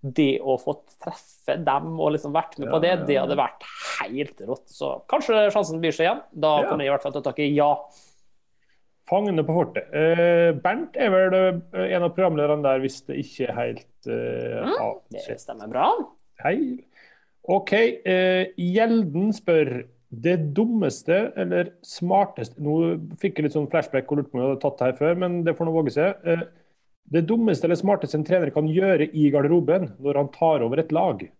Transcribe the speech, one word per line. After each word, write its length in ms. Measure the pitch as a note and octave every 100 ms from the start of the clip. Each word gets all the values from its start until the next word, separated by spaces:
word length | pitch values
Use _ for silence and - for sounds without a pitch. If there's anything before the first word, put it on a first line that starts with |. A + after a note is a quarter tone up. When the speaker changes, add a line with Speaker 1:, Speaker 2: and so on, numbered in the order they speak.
Speaker 1:
det 360 | C#3+ B2 C#3+ C3
å 160 | C3+ B2+
få 200 | - D3 _ _
treffe 600 | - - - - - C#3+
dem 360 | D3+ C3+ D#3+ E3
og 140 | D#3
liksom 200 | D3+ D3
vært 240 | D3+ E3 -
med 120 | B2
på 40 | D#3
Speaker 2:
Ja, 40 |
Speaker 1:
det, 100 | E3+ F#3
Speaker 2:
ja, 60 | D3
Speaker 1:
det 80 |
Speaker 2:
ja. 80 | C#3 C3+
Speaker 1:
hadde 100 | C#3+
vært 260 | B2+ - - - - -
helt 360 | - B2 C#3+ -
rått. 280 | G2 B2+ _
Så 320 | - C#3+ B2+ -
kanskje 440 | D4+ D4 A3 G#3
sjansen 300 | G#3+ E3+ D#3+
byr 100 | E3
seg 140 | D3+ E3
igjen. 140 | A#3+ - -
Da 220 | D3+ D3+
Speaker 2:
Ja. 80 | -
Speaker 1:
kommer 140 | D3+
jeg 40 | C#3
i 100 | C#3+
hvert 60 |
fall 80 | C#3+
til 100 | C#3
å 40 | C3+
takke 280 | B2+ D3 D3
ja. 200 | D3 C#3+ - - - _ _ _ _ _ _ _ _ _ -
Speaker 2:
Fangene 340 | F#3 G#3 E3+ D3
på 80 | E3
fortet. 320 | E3+ - -
Eh, 580 | D3+ D#3 E3+ E3+ E3+ E3+ D#3
Bernt 380 | F3 A3+ E4+ -
er 120 | A#3+
vel, 520 | F#3 F#3 F#3 F#3 F3 -
eh, 220 | F#3 F#3 F#3
en 80 |
av 100 | F3
programlederne 480 | E3+ F#3 D#3 D3 D3+
der, 180 | C#3+ C3+
hvis 260 | C3+ - -
det 80 | C3+
ikke 280 | C#3+ - B2
er 40 |
helt, 320 | A#2+ A#2+ A#2 - _ A#2+
eh, 600 | A#2 A#2+ A#2+ A#2+ A#2 D#3+
Speaker 1:
Mm, 140 | A#4
Speaker 2:
avsett. 480 | - - _ - -
Speaker 1:
det 120 | -
stemmer 300 | - A2+ G#2
bra. 240 | B2+ A#3 A#4 D4 _ _ _
Speaker 2:
Hei. 400 | C3 G#3 C#4 B3 - _ - _ _ _ -
OK, 240 | G3 F#3+
eh, 760 | G3+ A#3 - F#3+ F#3 F#3 F#3 F#3 -
Gjelden 760 | F3 F#3 A3+ A3+ F#3+ D3 G3+
spør, 520 | G#3 - E3 C#3 B2 A2+ _ _
det 400 | A#2 D#3+ F3+ D3+
dummeste 800 | C#3+ A3+ A3+ E3 - - F3+ A3+ -
eller 340 | F#3 F3+ F3 -
smarteste, 760 | - - F3 F#3+ G3 - A#2 -
nå 400 | D3 D#3 E3 E3+ D#3+ -
fikk 180 | G3 -
jeg 60 | D3+
litt 80 |
sånn 160 | D3+ C#3+
flashback 400 | E3 D3+ C3+ C3
og 60 | D3
lurte 100 | C3+
på 40 | B2
om 60 |
jeg 80 | C3
hadde 100 | C3+
tatt 160 | C#3+ C3+
det 80 | B2+ B2+
her 160 | D3+ F3
før, 20 |
men 260 | F3+ F3 E3+
det 100 | D#3+
får 80 | E3
nå 60 |
våge 180 | D#3+ D3
seg. 220 | B2+ F3 G3 E3+
Eh, 180 | E3 E3 _ _ _ _ _ _
det 160 | D#3 E3
dummeste 360 | A#3 A3 E3
eller 120 | E3 E3+
smarteste 400 | G3 G3 C3+ D#3
en 100 | D3+
trener 260 | F3+ D#3
kan 140 | C#3+ D#3
gjøre 420 | D#3+ F#3+ F3 D3+
i 180 | D#3 D3
garderoben 600 | C#3 C#3+ E3+ C#3+ F3+ E3 -
når 140 | C#3 C#3
han 120 | C#3+
tar 280 | - E3 D3+
over 180 | A#2 C3+
et 120 | D#3+
lag? 380 | D#3 F#3 G#2+ F2 _